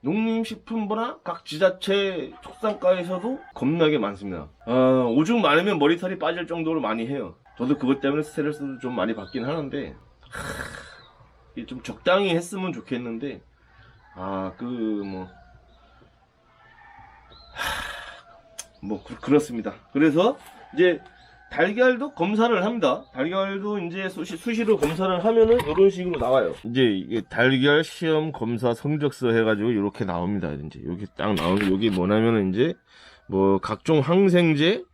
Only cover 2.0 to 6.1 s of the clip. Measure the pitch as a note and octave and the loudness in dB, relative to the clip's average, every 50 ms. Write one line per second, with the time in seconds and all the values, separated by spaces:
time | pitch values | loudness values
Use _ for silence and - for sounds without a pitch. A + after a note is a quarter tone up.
2 | G3 G3 F#3 E3 C3+ C3+ - - - - - - - G#3+ G#3 G#3 - F3+ F#3 F#3 | 0 -2 -4 -6 -8 -10 -12 -18 -20 -20 -16 -4 -4 -4 -4 2 2 2 2 2
3 | F3 F3 F#3 F3+ F3+ A3+ C4 C#4+ - - - - B2+ C3 D#3 E3+ E3 D#3 D3+ C#3 | 2 -4 -6 -4 -4 -6 -6 -6 -10 -16 -10 -4 0 0 2 4 4 4 4 2
4 | G#2+ G2+ G2+ F#2+ G2+ G2+ F#2 E2 D2+ D#2 - _ - A2 A#2+ B2+ B2+ C3 C3 C3 | 0 -2 -4 -6 -10 -10 -8 -8 -10 -14 -18 _ -6 -2 2 4 4 4 4 4
5 | B2+ A#2+ A#2 C3+ D#3+ E3+ A#3+ A#3 G3 D3 C#3+ D#3+ F3 D3+ D3 D3+ C#3+ D3+ E3+ E3+ | 2 2 2 2 4 4 2 4 4 4 4 4 4 2 2 4 4 4 4 2
6 | - F#3 | 0 -6